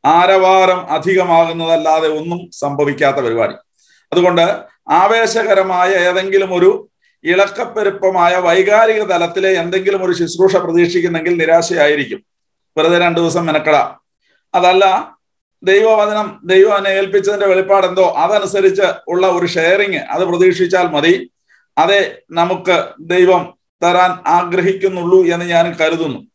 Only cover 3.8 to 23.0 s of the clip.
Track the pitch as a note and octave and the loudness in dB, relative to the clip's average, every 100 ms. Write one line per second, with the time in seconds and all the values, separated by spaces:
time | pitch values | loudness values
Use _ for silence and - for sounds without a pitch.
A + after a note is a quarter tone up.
3.8 | _ _ _ F3 F3+ E3+ E3+ - - _ | _ _ _ 0 2 2 0 -2 -12 _
4.8 | - E3 G3+ A3+ A3+ A3+ A3 F#3+ F#3+ F3+ | -2 0 2 2 0 -2 0 0 0 0
5.8 | F#3 F#3+ F3+ F3+ F#3+ G3 F#3+ F3+ F#3 - | 0 0 0 -2 0 -2 0 2 2 0
6.8 | - _ _ _ D#3+ F3+ F#3+ - A#3+ A3 | -10 _ _ _ -2 0 0 -2 -8 -4
7.8 | G3 F#3+ F#3+ F#3 F3 F3+ F3 F3+ G3 G#3+ | -4 -2 -2 2 2 2 2 2 4 4
8.8 | A3+ A3 G3+ F3 E3+ F#3+ F#3+ F#3 E3+ F#3+ | 4 0 -2 -2 -2 -2 0 0 -2 -2
9.8 | F#3+ G3 F#3 E3+ E3 E3 F#3 F#3+ E3 E3+ | -2 -2 -2 -2 -4 0 2 2 0 0
10.8 | F3 F3 E3+ E3 D#3+ E3+ D#3+ E3 E3 D#3 | 2 0 -2 -4 -4 -2 2 2 0 0
11.8 | D3 D3 B2 - _ _ _ _ _ D#3 | 2 0 -4 -10 _ _ _ _ _ -2
12.8 | D#3+ F3 F3 E3 E3+ E3+ E3 D3+ D#3 D3 | 0 2 0 0 -2 -2 -2 -4 0 0
13.8 | - - _ _ _ _ _ F#3 F3+ F#3 | 0 -8 _ _ _ _ _ 0 2 4
14.8 | G3 F3+ - _ _ _ _ _ F#3 G3+ | 2 0 -6 _ _ _ _ _ 0 2
15.8 | A3 A3 G#3 G#3+ G3 - F3 F#3+ G#3 G3+ | 4 2 0 -2 -6 -10 0 4 4 2
16.8 | G3 F#3+ G3 G3 G3 G3+ G3 F#3 F#3+ G3 | -2 -2 0 -2 -2 -2 0 0 2 2
17.8 | F#3 F3+ F3+ - E3+ G#3 G3 G3 F#3+ F#3+ | 2 0 0 0 0 0 -2 0 0 2
18.8 | F3+ - - F3+ F#3 F3 E3+ F3 E3 G3 | -2 -2 -6 -2 0 0 -2 -2 0 2
19.8 | G3+ D#3+ - D3+ F3+ F3 F#3 F3 F3+ F#3 | 0 -4 -6 -4 -4 2 2 2 -2 0
20.8 | F3 D3 D#3+ F#3+ - _ _ _ _ - | 0 0 0 0 -4 _ _ _ _ -2
21.8 | E3+ G3+ F#3+ - _ E3 F3 F3+ F3+ E3+ | 0 0 -2 -8 _ -4 -2 -2 -2 -2
22.8 | - - | -2 -14